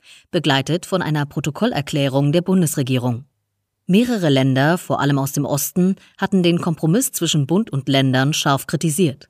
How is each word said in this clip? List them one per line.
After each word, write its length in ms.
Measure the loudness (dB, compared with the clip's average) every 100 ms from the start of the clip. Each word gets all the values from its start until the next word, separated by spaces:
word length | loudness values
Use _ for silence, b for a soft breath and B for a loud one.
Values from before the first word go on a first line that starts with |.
| B B B
begleitet 540 | -2 0 0 0 -4 -4
von 160 | -4
einer 240 | -2 -2 -4
Protokollerklärung 1040 | -4 -6 -2 -2 -2 -4 -2 0 2 2
der 120 | 2
Bundesregierung. 840 | 2 2 2 0 -2 0 -2 -4 -8 _ _ _ _ _ 0
Mehrere 420 | 2 2 0 2
Länder, 480 | 2 2 2 2 0
vor 240 | -2 -2
allem 180 | 0 0
aus 140 | -2
dem 100 | -2
Osten, 540 | -2 -2 -2 0 0 -2 b b
hatten 260 | -2 2
den 180 | 2 2
Kompromiss 500 | 0 -2 0 0 0
zwischen 340 | -2 -2 0 0
Bund 260 | 0 0
und 180 | -4 -2
Ländern 440 | 0 2 2 0
scharf 340 | 0 0 -2 -2
kritisiert. 600 | -4 -2 0 0 -2 -14